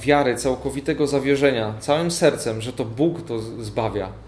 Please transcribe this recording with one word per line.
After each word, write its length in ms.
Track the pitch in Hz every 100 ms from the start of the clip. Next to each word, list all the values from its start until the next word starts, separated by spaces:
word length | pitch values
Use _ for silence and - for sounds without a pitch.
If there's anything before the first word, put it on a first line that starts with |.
wiary, 360 | 117 143 135 113
całkowitego 720 | 139 123 139 139 160 147 143
zawierzenia, 680 | 143 135 135 139 120 107 110
całym 300 | - 151 170
sercem, 500 | 170 156 - 117 110
że 120 | 113
to 120 | -
Bóg 380 | 113 110 165 165
to 160 | - 113
z-, 260 | 113 113
zbawia. 480 | 107 117 110 101 95 -